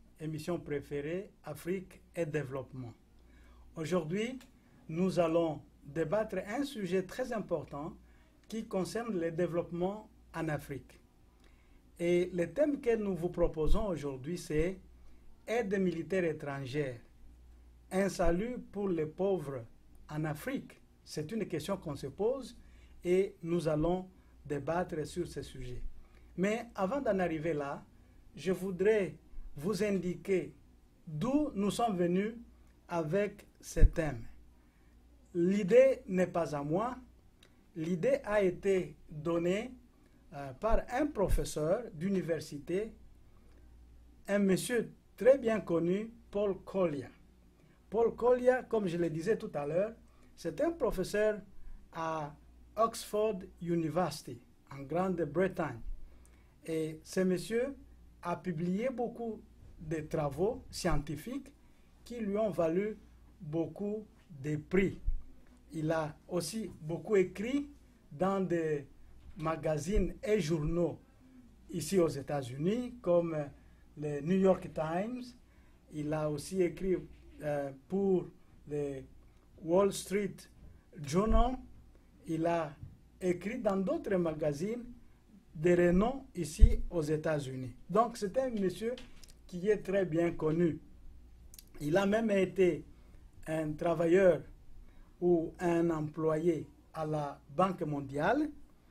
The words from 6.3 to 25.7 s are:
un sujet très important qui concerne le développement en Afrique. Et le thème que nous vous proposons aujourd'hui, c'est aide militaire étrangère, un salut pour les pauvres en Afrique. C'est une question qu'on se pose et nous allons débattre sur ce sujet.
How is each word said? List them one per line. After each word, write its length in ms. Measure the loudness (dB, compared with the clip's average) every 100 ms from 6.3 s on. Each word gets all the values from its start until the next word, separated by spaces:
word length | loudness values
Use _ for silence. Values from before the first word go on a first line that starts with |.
| -4 -4
un 160 | -4
sujet 380 | -4 -6 -2 -2
très 320 | -2 -6 -4
important 580 | -4 -4 -4 -4 -10 -10 -12 -20 -20 -20 -20 -10
qui 200 | -10 -4
concerne 520 | -4 -2 -4 -4 -2
le 120 | -2
développement 760 | -2 0 0 -2 -2 -2 -4 -10 -20 -14 -6
en 120 | -4
Afrique. 520 | -4 -6 -12 -14 -20 -20 _ -20 _ -20 -20 _ -20 -20 -4
Et 320 | 2 2 2 0
le 180 | -2
thème 260 | 2 0 2
que 160 | 0 0
nous 200 | 0 -2
vous 140 | -4
proposons 580 | 2 2 4 6 6 4
aujourd'hui, 500 | -2 -6 -8 -8 -8
c'est 400 | -2 0 0 -2 -12 -20 -20 -20 -20 -16 -4
aide 280 | -2 0 2
militaire 460 | 2 0 -2 0 0
étrangère, 760 | -2 -6 -6 -4 -2 -4 -6 -14 -20 -20 -20 -20 -20 -20 -20 -4
un 180 | 0 0
salut 500 | 2 4 4 0 -6 -8
pour 180 | -4 -2
les 180 | 0 -2
pauvres 580 | -2 0 0 -2 -8 -12 -18 -20 -20 -10
en 160 | -4
Afrique. 560 | -4 -4 -4 -6 -8 -16 -20 _
C'est 280 | -12 -8 -6
une 160 | -4 -4
question 300 | -4 -4 -6
qu'on 180 | -6 -8
se 100 | -10
pose 500 | -2 -2 -2 -6 -16 -20 -20 -20 -8
et 300 | 2 2 2 -4
nous 260 | -2 0 2
allons 400 | 2 2 0 -2 -14 -20 -20
débattre 640 | -8 -6 -2 -2 -2 -4 -6
sur 220 | -6 -6
ce 160 | -8
sujet. 400 | -10 -10 -8